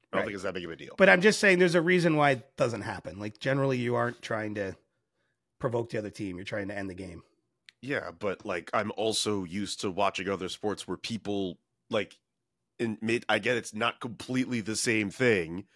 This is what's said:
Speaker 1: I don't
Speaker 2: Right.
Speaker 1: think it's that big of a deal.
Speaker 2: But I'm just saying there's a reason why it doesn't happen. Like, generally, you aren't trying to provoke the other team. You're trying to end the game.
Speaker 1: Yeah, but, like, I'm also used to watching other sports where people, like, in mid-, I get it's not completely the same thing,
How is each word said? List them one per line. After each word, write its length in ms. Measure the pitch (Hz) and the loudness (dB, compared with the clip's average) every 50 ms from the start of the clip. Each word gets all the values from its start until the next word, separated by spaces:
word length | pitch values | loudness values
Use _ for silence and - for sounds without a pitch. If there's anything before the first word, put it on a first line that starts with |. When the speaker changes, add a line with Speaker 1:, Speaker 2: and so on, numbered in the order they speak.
| _ _ | _ _
Speaker 1:
I 40 | - | -4
don't 60 | 95 | -4
Speaker 2:
Right. 40 | 92 | -4
Speaker 1:
think 100 | 110 101 | -4 -6
it's 80 | 95 92 | -6 -6
that 120 | 98 90 | -6 -6
big 100 | 92 87 | -6 -8
of 60 | 82 | -8
a 40 | 80 | -10
deal. 200 | - 73 - - | -12 -14 -8 2
Speaker 2:
But 120 | - 190 190 | 6 8 8
I'm 120 | 190 180 | 8 8
just 180 | 175 214 - - | 8 6 6 6
saying 200 | - 202 185 180 | 6 6 8 8
there's 160 | 180 175 160 | 6 6 6
a 60 | 180 160 | 4 4
reason 320 | 175 180 180 165 175 156 | 4 4 4 6 4 4
why 160 | 151 147 143 | 6 4 4
it 260 | 135 120 - - _ | 4 2 -2 -8 _
doesn't 240 | - 139 120 113 104 | -2 0 0 0 -4
happen. 380 | 98 113 101 87 - 82 85 98 | -6 -6 -8 -8 -10 -10 -10 -8
Like, 180 | 104 107 - | -8 -10 -10
generally, 400 | _ - 135 135 139 135 135 131 | _ -2 0 0 2 2 0 0
you 160 | 123 120 120 120 | 0 0 0 0
aren't 300 | 120 120 120 117 - - | 0 0 -2 -4 -6 -8
trying 320 | - 117 107 110 107 107 | -6 -6 -4 -4 -4 -4
to 200 | 107 98 95 87 - _ _ _ _ _ _ _ _ _ _ _ _ _ _ _ _ | -4 -4 -6 -8 -10 _ _ _ _ _ _ _ _ _ _ _ _ _ _ _ _
provoke 320 | - 131 117 120 117 - | -4 -2 -2 -2 -2 -4
the 80 | - 110 | -4 -6
other 100 | 104 101 | -6 -6
team. 260 | - - 107 95 90 | -8 -6 -6 -6 -6
You're 80 | 87 101 | -8 -8
trying 240 | - 110 107 98 95 | -6 -6 -6 -6 -6
to 60 | 101 | -6
end 140 | 101 98 95 | -6 -6 -6
the 60 | 90 | -8
game. 260 | 90 95 90 85 80 - _ _ _ _ _ _ _ _ - _ _ | -10 -12 -12 -14 -16 -18 _ _ _ _ _ _ _ _ -20 _ _
Speaker 1:
Yeah, 300 | - 131 139 117 - 87 85 | -8 -6 -4 -4 -4 -6 -8
but, 280 | 82 104 101 90 - - | -6 -4 -4 -4 -4 -6
like, 240 | 107 92 87 85 - - | -6 -6 -6 -4 -2 -2
I'm 200 | 110 104 107 - | -2 -2 -2 -4
also 480 | - 107 110 104 - - 107 107 98 92 | -2 -2 0 0 0 0 0 -2 -2 -4
used 380 | 82 87 104 101 90 - - | -4 -6 -6 -6 -6 -6 -4
to 100 | - 101 | -4 -4
watching 380 | 87 92 101 98 - - 92 95 | 0 0 0 0 0 -2 -4 -4
other 180 | 98 87 92 | -4 -4 -4
sports 400 | 87 - - - 107 95 - - | -8 -8 -6 -4 -4 -4 -4 -6
where 80 | - 92 | -8 -8
people, 640 | - - - 117 101 - 101 101 101 98 92 82 - _ _ _ _ _ - | -8 -6 -6 -8 -6 -4 -4 -2 -2 -2 -4 -6 -8 _ _ _ _ _ -4
like, 280 | - 107 98 - - _ _ _ _ _ _ _ _ _ _ _ _ - | -2 -2 -2 -4 -8 _ _ _ _ _ _ _ _ _ _ _ _ -4
in 180 | 120 113 107 - | -2 -2 -2 -2
mid-, 240 | 110 113 117 120 - | 0 0 0 0 2
I 120 | - 107 107 | 0 0 2
get 180 | 98 117 123 | 2 0 0
it's 160 | 117 101 - - | -2 -4 -6 -4
not 260 | 107 117 117 - - | -2 -2 -2 -2 -4
completely 640 | - 123 110 - - - 127 127 127 117 123 117 | -8 -10 -10 -10 -8 -2 -2 0 0 0 -2 -4
the 160 | 95 110 107 | -4 -4 -4
same 320 | - - 123 110 110 104 98 | -2 0 2 2 2 0 -2
thing, 560 | - - 131 120 110 92 82 78 85 95 - - _ | -2 2 4 4 4 4 2 -2 -6 -8 -10 -12 _